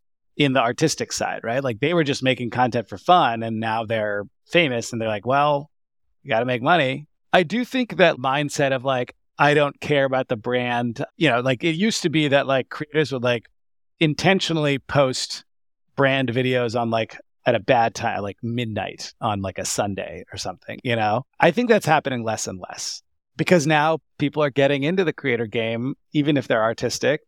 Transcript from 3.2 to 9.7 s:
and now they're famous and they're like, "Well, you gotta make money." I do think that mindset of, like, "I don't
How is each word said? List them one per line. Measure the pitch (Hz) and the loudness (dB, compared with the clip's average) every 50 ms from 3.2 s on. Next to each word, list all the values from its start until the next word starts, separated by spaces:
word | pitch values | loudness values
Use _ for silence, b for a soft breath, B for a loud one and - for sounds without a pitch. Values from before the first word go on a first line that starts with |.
| 147 120 117 113 | 6 2 0 -2
and | 117 113 110 110 | -4 -4 -4 -4
now | 113 113 110 113 113 | -2 -2 -2 -4 -2
they're | 104 117 110 107 104 104 104 101 - _ _ _ | -2 -2 -2 -2 -2 -2 -4 -6 -8 _ _ _
famous | - - 175 170 135 123 117 - - 123 | 0 2 2 2 2 0 -4 -6 -6 -6
and | 113 | -4
they're | 113 110 | -4 -4
like, | 107 104 101 | -4 -4 -2
"Well, | 120 135 139 147 151 147 143 147 - _ _ _ _ _ _ _ _ _ _ | 0 0 2 2 2 0 -2 -4 -8 _ _ _ _ _ _ _ _ _ _
you | - 139 | -6 -2
gotta | 110 113 123 | -2 0 0
make | 127 127 117 | 0 -2 -2
money." | 120 151 180 165 139 131 131 143 151 _ _ _ _ - - | 2 2 2 2 2 0 -2 -6 -10 _ _ _ _ 2 2
I | 180 | 2
do | 180 139 196 247 247 | 2 2 -2 -4 -4
think | - - 262 247 - 170 156 | -2 -2 -4 -2 -2 2 4
that | 180 165 - 123 | 4 4 4 0
mindset | 127 135 135 147 147 139 - - 143 135 135 | -2 -2 0 0 -2 -2 -2 0 0 0 0
of, | 127 120 | -2 0
like, | 135 131 123 123 - - _ _ _ _ - | -2 -2 -2 -2 -6 -10 _ _ _ _ 2
"I | 147 147 147 | 4 4 6
don't | 151 147 143 | 4 2 2